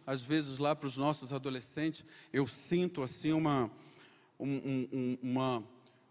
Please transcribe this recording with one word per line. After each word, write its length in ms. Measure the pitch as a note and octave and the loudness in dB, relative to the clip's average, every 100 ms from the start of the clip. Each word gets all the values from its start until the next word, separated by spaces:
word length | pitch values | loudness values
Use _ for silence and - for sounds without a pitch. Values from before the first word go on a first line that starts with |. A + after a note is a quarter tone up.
| - | -4
às 160 | C3+ | -4
vezes 380 | B2 D#3 C#3+ C3 | 0 0 0 0
lá 160 | C#3+ D3+ | 0 2
pros 200 | C#3 B2+ | -2 0
nossos 380 | C#3+ D3 B2+ | 0 0 -2
adolescentes, 720 | C3+ C#3 C3 - - D#3 D#3 - - - | -6 -4 -6 -6 -2 -2 -2 -12 -20 -4
eu 140 | C3 C#3 | 0 0
sinto 560 | - - F3 F3+ E3+ | 0 0 2 2 0
assim 300 | B2+ - D3+ | -6 -2 2
uma, 400 | D#3+ D#3 C#3+ A2+ - - - - - _ - | 4 4 4 2 -2 -20 -20 -20 -20 _ -8
um, 80 | C3+ | -2
um, 420 | C3+ C#3 C3 B2+ | -2 0 -2 0
um, 240 | C3+ B2+ B2+ | -2 -2 -2
uma, 400 | B2+ B2+ C3 B2 G#2 - - _ _ | 0 2 2 0 -4 -18 -20 _ _